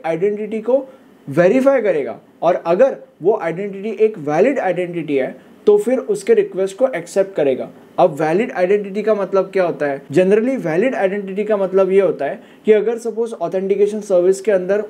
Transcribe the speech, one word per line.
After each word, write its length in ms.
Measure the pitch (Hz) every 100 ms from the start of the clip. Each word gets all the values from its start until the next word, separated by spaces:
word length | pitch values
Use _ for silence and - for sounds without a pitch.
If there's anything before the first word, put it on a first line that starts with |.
| 156
identity 560 | 165 196 208 214 220
को 220 | 220 262 285 - _ _ -
verify 540 | 139 175 254 262 269
करेगा 380 | 208 160 120 104 - _
और 220 | 156 175 170
अगर 300 | 180 262 208 - -
वो 180 | 156 220
identity 480 | 170 170 202 190 208 214 220
एक 120 | 214
valid 400 | 143 151 220 -
identity 560 | 185 175 180 170 151 139
है 200 | 131 - - - -
तो 100 | 208
फिर 200 | 208 254
उसके 340 | - 196 -
request 440 | 220 - 175 190 -
को 100 | 262
accept 480 | 180 - 202 190 -
करेगा। 320 | 143 123 117 - - -
अब 160 | 170 147
valid 300 | 156 175 247
identity 500 | - 180 202 202 196
का 100 | 208 208
मतलब 340 | 190 190 185
क्या 100 | 196
होता 220 | 175 135 147
है? 160 | 135 -
Generally 500 | 143 185 208 240 262
valid 380 | 165 160 247 247
identity 480 | 196 208 196 190
का 140 | 208 208
मतलब 340 | 190 190 190
ये 100 | 190
होता 240 | 185 139 143
है 160 | 196 - - -
कि 60 |
अगर 260 | 214 202 233
suppose 360 | 226 214 233
authentication 680 | 226 170 185 190 196 208 214
service 400 | 202 185 175 190
के 100 | -
अंदर 320 | 196 180 202 208